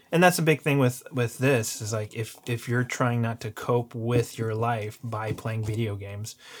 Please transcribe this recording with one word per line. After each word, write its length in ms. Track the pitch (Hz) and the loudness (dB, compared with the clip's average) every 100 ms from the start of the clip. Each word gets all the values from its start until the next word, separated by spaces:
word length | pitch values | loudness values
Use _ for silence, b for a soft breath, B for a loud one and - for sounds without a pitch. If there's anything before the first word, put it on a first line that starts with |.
| b | b
and 100 | 170 | 6
that's 160 | 180 175 | 6 6
a 40 | |
big 180 | 160 151 | 2 2
thing 180 | 151 139 | 2 4
with, 240 | 127 127 - | 4 0 -6
with 260 | 123 117 - | -2 -2 0
this 420 | 131 123 113 - | 2 4 0 -6
is, 120 | 107 | -4
like, 220 | 110 107 | -4 -4
if, 220 | 117 113 - - | -6 -8 -8 -6
if 220 | 117 - | -4 0
you're 160 | 120 | 0
trying 380 | 123 - 127 120 | 0 0 2 2
not 180 | 117 113 | 0 -2
to 100 | 110 | -8
cope 440 | - - 120 120 | -6 0 0 0
with 440 | 120 113 120 117 - | -4 2 2 2 -2
your 160 | 113 | -4
life 440 | 110 117 113 104 - | 0 0 0 -4 -8
by 300 | 117 110 110 | -8 -6 -4
playing 320 | 107 113 113 | -4 -4 -4
video 320 | 107 107 110 98 | -2 -2 -2 -4
games 400 | 98 101 110 - B B | -8 -10 -10 -14 B B